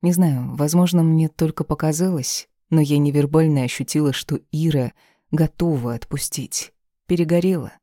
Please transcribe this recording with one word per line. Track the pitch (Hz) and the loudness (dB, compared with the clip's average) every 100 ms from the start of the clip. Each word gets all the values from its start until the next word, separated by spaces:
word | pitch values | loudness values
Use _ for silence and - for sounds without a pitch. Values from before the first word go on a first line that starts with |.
Не | 175 | 0
знаю, | 175 180 135 127 | 2 2 2 -4
возможно, | 123 147 170 180 175 | -2 0 2 4 4
мне | 165 160 160 | 4 4 2
только | _ 160 - | _ -2 -2
показалось, | 160 151 156 156 185 175 127 - - _ _ | -6 -2 -2 0 -2 -2 -4 -8 -10 _ _
но | 160 | 2
я | 147 147 | 4 2
невербально | 143 143 143 151 160 147 | 2 2 2 4 4 2
ощутила, | 123 - 127 151 151 | -2 -4 -4 -2 -2
что | 131 - 139 _ | -2 -6 -8 _
Ира | 151 160 147 123 - _ _ _ | -4 0 0 -2 -8 _ _ _
готова | 156 156 - 170 147 120 | 0 0 0 -2 -2 -4
отпустить. | 120 - 143 - - 123 - - _ _ _ _ | -8 -8 -8 -8 -8 -8 -10 -12 _ _ _ _
Перегорела. | 175 165 175 180 180 107 - | -2 0 0 0 -2 -6 -16